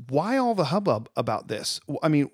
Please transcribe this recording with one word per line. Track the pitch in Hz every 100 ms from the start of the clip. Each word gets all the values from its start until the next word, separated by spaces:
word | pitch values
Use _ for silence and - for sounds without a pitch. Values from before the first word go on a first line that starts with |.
| 120
why | 135 185 269
all | 247 214
the | 147
hubbub | 180 202 110 113 -
about | 120 107 -
this? | 107 104 - -
W-, | 143
I | 160
mean, | 147 139